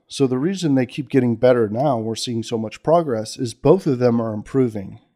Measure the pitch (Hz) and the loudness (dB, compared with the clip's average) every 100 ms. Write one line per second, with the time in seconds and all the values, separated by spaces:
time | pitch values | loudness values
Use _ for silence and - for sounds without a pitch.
0 | _ - 135 127 160 190 165 135 123 - | _ -2 0 0 -2 -2 0 0 0 -6
1 | 127 135 123 110 127 123 107 110 147 117 | -2 2 2 2 4 4 0 0 -2 -2
2 | 110 110 - 113 110 117 110 - - 170 | -4 -6 -6 -6 -4 -6 -6 -6 2 2
3 | 160 110 110 - 123 - 143 190 170 123 | 2 -4 -6 -8 -8 0 4 4 2 0
4 | 123 117 113 107 - 135 123 110 98 110 | 2 2 -2 -6 -4 0 0 -2 -12 -16
5 | _ | _